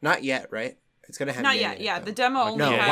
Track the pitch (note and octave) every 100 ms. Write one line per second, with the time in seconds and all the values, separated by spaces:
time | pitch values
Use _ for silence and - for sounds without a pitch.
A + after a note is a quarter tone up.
0 | D3 F3+ C3+ B2+ - G#2+ B2 - _ _
1 | - - C#3 B2+ C4+ B3+ G3+ - G#3 F3
2 | G#3 G#3+ B3+ C4 A3 A3 C#3+ A#2+ -